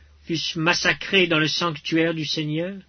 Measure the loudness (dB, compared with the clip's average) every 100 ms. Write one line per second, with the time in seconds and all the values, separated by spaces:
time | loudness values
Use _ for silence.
0 | -20 _ -6 -4 -4 0 0 2 0 -2
1 | 2 4 4 4 2 0 -2 -4 -2 2
2 | 2 0 -4 -4 -2 -2 -4 -8